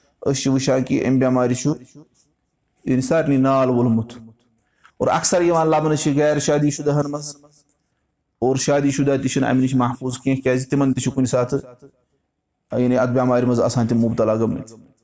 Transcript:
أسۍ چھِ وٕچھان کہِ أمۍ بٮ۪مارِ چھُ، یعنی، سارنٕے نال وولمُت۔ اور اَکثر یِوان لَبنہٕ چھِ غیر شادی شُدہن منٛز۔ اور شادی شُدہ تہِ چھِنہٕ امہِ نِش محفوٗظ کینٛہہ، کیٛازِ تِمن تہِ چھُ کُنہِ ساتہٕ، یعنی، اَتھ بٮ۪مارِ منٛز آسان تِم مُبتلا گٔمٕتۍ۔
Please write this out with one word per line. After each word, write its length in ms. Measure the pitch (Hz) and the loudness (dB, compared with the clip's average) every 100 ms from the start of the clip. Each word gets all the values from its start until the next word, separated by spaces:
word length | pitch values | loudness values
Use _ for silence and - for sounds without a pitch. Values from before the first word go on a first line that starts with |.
| _ _ - | _ _ -4
أسۍ 60 | |
چھِ 140 | 135 143 | -2 0
وٕچھان 340 | 135 135 131 | 0 2 0
کہِ 240 | 127 - 127 | 0 0 0
أمۍ 120 | 131 | 2
بٮ۪مارِ 380 | 127 127 123 123 | 2 2 0 0
چھُ، 140 | 147 151 127 147 151 _ _ _ _ _ _ _ | -2 -4 -8 -20 -20 _ _ _ _ _ _ _
یعنی، 160 | - 127 | -2 -2
سارنٕے 360 | 131 165 143 139 | 0 0 2 2
نال 340 | 131 135 127 | 2 2 2
وولمُت۔ 420 | 120 123 113 113 - 113 - _ _ _ _ - - | 2 2 0 -2 -10 -20 -20 _ _ _ _ -20 -4
اور 100 | - | -2
اَکثر 340 | 165 - 185 | 0 0 2
یِوان 260 | 175 165 160 | 2 2 2
لَبنہٕ 280 | 156 156 151 | 2 2 0
چھِ 220 | 151 143 | 0 2
غیر 200 | 151 147 | 2 0
شادی 320 | - 147 147 | 0 0 0
شُدہن 400 | 139 147 147 143 | -2 -2 0 -2
منٛز۔ 260 | 147 147 - - _ _ _ _ _ _ _ _ _ | -6 -10 -14 -20 _ _ _ _ _ _ _ _ _
اور 180 | 120 135 | -2 0
شادی 340 | - 143 139 | 0 0 0
شُدہ 260 | 135 143 139 | 0 0 0
تہِ 80 | 135 | -2
چھِنہٕ 180 | 143 131 | -2 0
امہِ 140 | 127 | 0
نِش 120 | 131 | 0
محفوٗظ 440 | 131 123 123 127 123 | 0 -2 -2 -6 -4
کینٛہہ، 220 | 135 135 | -2 -2
کیٛازِ 260 | 131 127 131 | 0 -2 0
تِمن 260 | 139 139 | 0 0
تہِ 100 | 127 | 0
چھُ 100 | 131 | -2
کُنہِ 160 | 135 127 | -2 0
ساتہٕ، 300 | 127 120 139 131 120 139 _ _ _ _ _ _ _ _ 127 | 0 0 -4 -6 -16 -20 _ _ _ _ _ _ _ _ -2
یعنی، 200 | 123 123 | 0 0
اَتھ 120 | 123 | 0
بٮ۪مارِ 340 | 123 127 123 | 0 2 2
منٛز 160 | 127 120 | 2 0
آسان 260 | 101 123 117 | 0 0 0
تِم 120 | 117 | 0
مُبتلا 360 | 117 - 110 | 0 0 0
گٔمٕتۍ۔ 420 | 110 110 - - 110 - _ | 0 -2 -4 -10 -18 -20 _